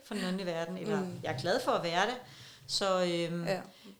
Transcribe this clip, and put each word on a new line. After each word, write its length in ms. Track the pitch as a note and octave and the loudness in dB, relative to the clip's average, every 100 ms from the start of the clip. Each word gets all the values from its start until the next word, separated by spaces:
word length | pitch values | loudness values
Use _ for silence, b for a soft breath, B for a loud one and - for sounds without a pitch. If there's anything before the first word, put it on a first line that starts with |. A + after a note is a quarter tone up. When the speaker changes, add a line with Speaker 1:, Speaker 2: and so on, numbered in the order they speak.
Speaker 1:
for 100 | - G#3 | -8 -2
den 80 | F#3 | -2
åndelige 200 | F#3 F3+ | -2 -2
verden, 320 | E3 E3+ F#3 | -2 -4 -4
eller 220 | G#3+ G3+ | 0 0
Speaker 2:
Mm. 180 | F#3 F3 | 0 -4
Speaker 1:
jeg 100 | - | -4
er 60 | D#3 | -2
glad 200 | E3+ A#3 | 2 2
for 120 | C4 | 2
at 120 | G#3+ | 2
være 220 | E3+ E3+ G#3 | 2 2 2
det. 100 | B3 B B B B - | 0 B B B B -4
Så, 340 | - G3 F#3 | 0 4 4
øhm, 420 | F3+ E3+ E3 E3+ F3 | 4 2 0 0 0
Speaker 2:
Ja. 160 | F#3 - B G3+ B | -2 -4 B -20 B